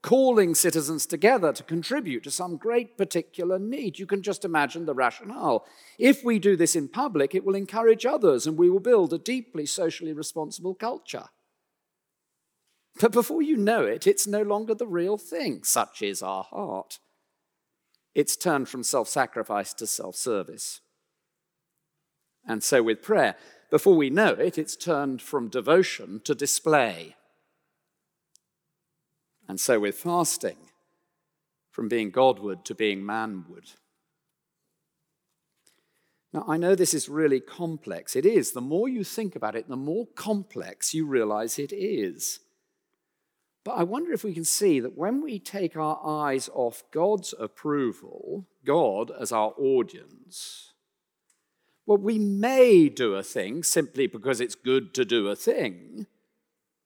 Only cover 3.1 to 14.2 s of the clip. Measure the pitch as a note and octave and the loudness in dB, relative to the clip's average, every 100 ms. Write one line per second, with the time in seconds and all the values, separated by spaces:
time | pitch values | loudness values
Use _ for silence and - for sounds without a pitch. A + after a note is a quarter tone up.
3.1 | E3+ - - F3 F#3 G#3 C#4 G#3 D3+ F#3+ | -4 -6 -6 -2 -2 -4 -6 -8 -8 -6
4.1 | G3+ G3 F#3 F#3 D#3+ C#3 E3+ D#3+ C3 B2 | -4 -4 -6 -2 0 0 -2 -6 0 0
5.1 | - G#3 B3+ D#3 A#2+ - - - - B3 | -2 -14 -4 0 0 -2 -20 -16 4 6
6.1 | - A#3+ A3 G3 F3 E3 E3 C#3 A3 C#4 | 6 2 2 4 4 4 2 -2 -4 -2
7.1 | D#3+ C3+ F#3+ G3 G3 F#3+ A3 A#3 A3+ B3 | 0 0 0 -2 -2 -2 2 4 6 4
8.1 | D4+ G3 B2 D3+ D#3 F3 F#3+ G#3+ A3+ E3+ | 4 4 4 2 4 4 4 4 4 4
9.1 | D#3+ - B3+ A#3 E3 D3 - E3 - E3 | -2 -2 -4 -6 -8 -6 -2 -2 -4 -8
10.1 | D3+ D#3 E3 D3+ - F3+ F#3 A3+ - - | -8 -8 -8 -8 -8 -10 -6 -8 -8 -12
11.1 | C3+ - _ _ _ _ _ _ _ _ | -14 -14 _ _ _ _ _ _ _ _
12.1 | _ _ _ _ _ _ _ _ - A3 | _ _ _ _ _ _ _ _ 0 4
13.1 | A3+ - E4 D4+ B3+ G3+ A3+ G#2+ A#2+ F#3+ | 4 2 0 0 2 2 2 0 2 2
14.1 | G3+ | 2